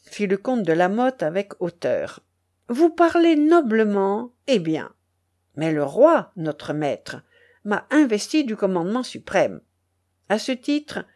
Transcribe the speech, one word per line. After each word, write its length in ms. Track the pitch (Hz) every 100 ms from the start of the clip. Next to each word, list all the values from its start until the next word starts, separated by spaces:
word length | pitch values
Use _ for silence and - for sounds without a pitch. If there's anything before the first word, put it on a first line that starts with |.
| -
fit 220 | - 202
le 100 | 196
comte 260 | 262 254
de 80 | 170
la 160 | 165 180
Motte 360 | 214 254 262
avec 380 | 156 180 196 -
hauteur, « 600 | 175 - 127 98 76 - _ _ _ _ -
vous 200 | 240 339
parlez 460 | 330 339 339 339 302
noblement 960 | 302 339 254 220 214 202 196 208 240 _ -
et 120 | 226
bien. 340 | 160 151 - _ _ _ _ _ _ -
Mais 160 | 160
le 100 | 151
roi, 480 | 139 156 302 302 170 185
notre 340 | 156 143 -
maître, 460 | 151 147 113 - 123 _ _ _ _ 208
m'a 200 | 196 -
investi 540 | 302 277 208 - 311 262
du 100 | 208
commandement 480 | 196 180 170 240
suprême. 560 | 240 - - 190 123 85 _ _ _ _ _ _ -
À 100 | 214
ce 140 | 214
titre, 520 | 254 - 294 294 - -